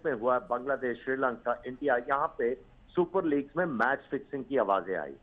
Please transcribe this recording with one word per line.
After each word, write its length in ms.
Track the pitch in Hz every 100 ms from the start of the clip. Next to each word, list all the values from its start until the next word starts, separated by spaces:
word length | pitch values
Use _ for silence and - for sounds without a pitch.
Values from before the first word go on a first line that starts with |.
| 165
में 60 |
हुआ, 260 | 120 123 127
बांग्लादेश, 640 | - 123 127 135 127 120
श्रीलंका, 580 | - 131 135 117 120 120 123
इंडिया, 300 | 127 143 123
यहाँ 380 | 123 139 160 -
पे 160 | 233 - - - -
सुपर 300 | - 175 190
लीग्स 320 | 165 143 139 170
में 80 |
मैच 340 | 180 120 120 139 -
फिक्सिंग 340 | 135 - 139
की 120 | 120 135
आवाजें 400 | 101 98 90 87
आई 160 | 71 69